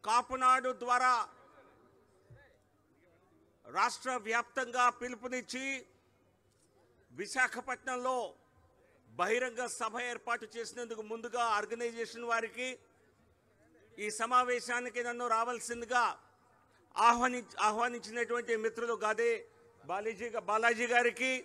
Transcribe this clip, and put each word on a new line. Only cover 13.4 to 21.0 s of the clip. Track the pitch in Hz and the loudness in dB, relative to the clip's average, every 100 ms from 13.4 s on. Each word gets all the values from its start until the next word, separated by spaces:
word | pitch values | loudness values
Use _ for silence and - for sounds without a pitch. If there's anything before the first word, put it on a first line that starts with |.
| _ _ _ _ - - | _ _ _ _ -20 -8
ఈ | 208 208 | -6 -4
సమావేశానికి | 233 254 247 247 233 247 247 240 240 | 2 4 4 0 0 -2 -2 -4 -4
నన్ను | 240 240 226 | -2 2 2
రావాల్సిందిగా | 233 240 - 233 233 247 220 - - _ _ _ _ _ _ - 226 | 2 -2 -6 -8 0 2 2 0 -14 _ _ _ _ _ _ 4 6
ఆహ్వాని-, | 240 254 247 202 - 214 | 6 2 0 -8 0 2
ఆహ్వానించినటువంటి | 214 240 240 202 233 233 240 233 226 220 | 2 -2 -2 -6 -4 -2 -2 0 0 0
మిత్రులు | 226 233 233 | -2 -4 -2
గాదే | 214 220 233 226 - _ - - | 0 2 2 0 -6 _ -20 -20
బాలాజీ | 143 185 214 202 233 | -6 -4 -4 -6 -6
గా-, | 220 180 | -6 0
బాలాజీ | 214 233 226 240 | 4 4 2 4
గారికి | 240 | 4